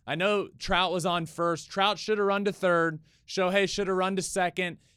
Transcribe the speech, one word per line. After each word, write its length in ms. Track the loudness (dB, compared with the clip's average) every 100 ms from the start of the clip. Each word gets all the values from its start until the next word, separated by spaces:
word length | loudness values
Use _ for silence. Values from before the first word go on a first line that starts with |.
| -6
I 80 | -2
know 320 | 0 0 -2 -8
Trout 340 | -2 0 2
was 140 | 0 0
on 200 | 0 -2
first. 440 | -2 -2 -2 -4
Trout 280 | 0 0 0
shoulda 260 | -2 0
run 200 | 2 2
to 80 | 0
third. 460 | 0 2 2 2 -2 -14 _ -8
Shohei 400 | -2 2 2 2
shoulda 240 | 0 0
run 240 | 0 0 0
to 60 |
second. 560 | -2 0 -2 -2 -6 -8 _